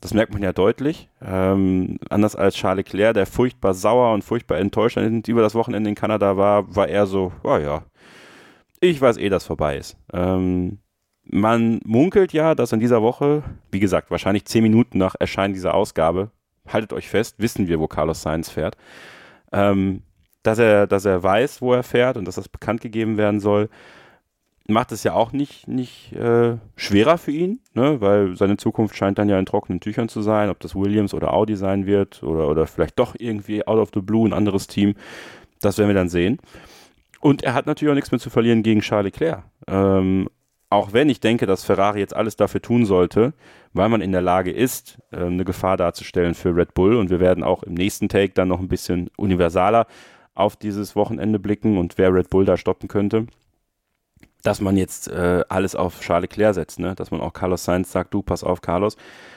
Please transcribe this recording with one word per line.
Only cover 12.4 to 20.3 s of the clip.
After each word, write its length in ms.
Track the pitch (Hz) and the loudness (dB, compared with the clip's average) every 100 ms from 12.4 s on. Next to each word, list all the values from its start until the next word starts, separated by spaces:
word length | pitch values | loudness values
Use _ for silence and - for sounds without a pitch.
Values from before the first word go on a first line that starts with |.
| 160 151 | 2 2
dass 160 | 117 | 0
in 80 | 113 | 0
dieser 240 | 120 117 | 2 4
Woche, 400 | 110 127 143 147 143 - _ | 2 2 0 0 -4 -14 _
wie 80 | 98 | -2
gesagt, 300 | 101 87 - | 0 0 -2
wahrscheinlich 360 | 85 - 101 - | -4 0 -2 0
zehn 180 | 113 | 2
Minuten 340 | 110 110 123 - | 4 4 4 2
nach 180 | 92 - | 0 0
Erscheinen 340 | 92 - 98 | -4 -2 -2
dieser 220 | 95 90 80 | -2 -2 0
Ausgabe, 560 | 107 - 80 87 104 _ _ _ - | 0 0 0 0 -4 _ _ _ -8
haltet 240 | 107 110 | -6 -4
euch 160 | - - | -8 -4
fest, 280 | 101 113 - | -4 -4 -4
wissen 300 | 110 - 92 | -4 -2 -2
wir, 120 | 82 | 0
wo 80 | 78 | -2
Carlos 360 | - 80 78 | -2 -2 -2
Sainz 260 | - 78 80 | -4 -6 -6
fährt, 280 | - 80 - - - - - - - _ | -6 -8 -8 -18 -20 -20 -20 -20 -20 _
ähm, 500 | - 101 98 95 95 - _ _ | -2 0 2 0 -4 -10 _ _